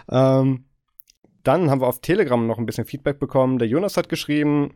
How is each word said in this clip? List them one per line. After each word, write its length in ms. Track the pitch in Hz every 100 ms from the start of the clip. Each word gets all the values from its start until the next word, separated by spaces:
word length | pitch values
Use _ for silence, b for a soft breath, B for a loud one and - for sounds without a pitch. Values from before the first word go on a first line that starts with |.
| B
Ähm, 540 | 127 131 131 135 127 - _ _ _ _ _ _ _
dann 280 | - 156 165
haben 100 | 135
wir 60 | 127
auf 140 | 123
Telegram 440 | - 190 156 120 113
noch 120 | 110
ein 80 | 110
bisschen 180 | 117
Feedback 340 | 110 139 - 143
bekommen. 400 | 131 135 131 127
Der 100 | 117
Jonas 280 | 135 196 180
hat 140 | 170
geschrieben, 640 | 165 - 147 147 147 143